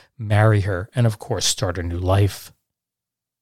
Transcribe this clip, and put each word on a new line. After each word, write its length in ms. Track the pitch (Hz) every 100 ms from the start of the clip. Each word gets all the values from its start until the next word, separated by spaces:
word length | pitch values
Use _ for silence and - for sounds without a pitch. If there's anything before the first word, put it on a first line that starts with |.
| _ -
marry 460 | 107 104 110 104
her, 280 | 95 90 104
and 140 | 127 117
of 100 | 107
course 280 | - 104 -
start 340 | - 92 87
a 40 |
new 140 | 85 87
life. 560 | 90 98 101 - - _ _ _ _ _ _ _ _ _